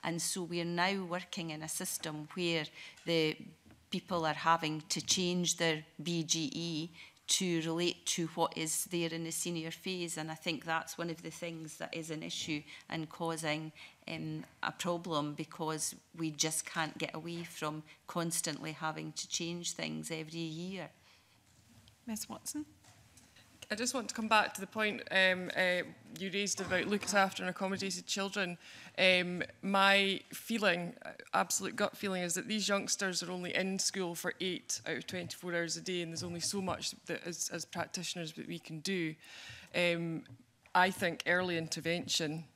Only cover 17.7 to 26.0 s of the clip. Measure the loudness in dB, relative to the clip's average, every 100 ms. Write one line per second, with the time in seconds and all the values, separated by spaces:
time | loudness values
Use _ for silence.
17.7 | -4 -10 -18 -6 -2 0 0 -2 -4 -6
18.7 | -4 -4 -4 -6 -6 -4 -2 -2 -2 -4
19.7 | -4 -4 -4 -4 -6 -4 -4 -4 -4 -6
20.7 | -6 -8 -12 -20 -20 _ _ _ -20 -20
21.7 | -20 -20 _ -8 -8 -6 -8 -6 -6 -8
22.7 | -12 -20 -20 -20 -20 -20 -20 -20 -20 -6
23.7 | -2 0 -2 -4 -4 6 6 6 0 -6
24.7 | 0 2 0 2 6 8 6 0 2 4
25.7 | 2 -2 -10